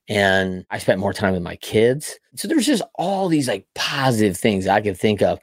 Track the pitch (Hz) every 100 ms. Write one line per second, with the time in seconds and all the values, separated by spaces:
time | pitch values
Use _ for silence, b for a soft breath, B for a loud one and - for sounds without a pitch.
0 | - 104 98 95 95 92 - 107 - 95
1 | 98 - 98 92 87 85 - 110 117 143
2 | - - _ - 202 320 233 226 - -
3 | 175 196 190 156 123 98 - - 147 147
4 | 131 113 107 87 117 95 95 104 104 90
5 | 107 104 95 87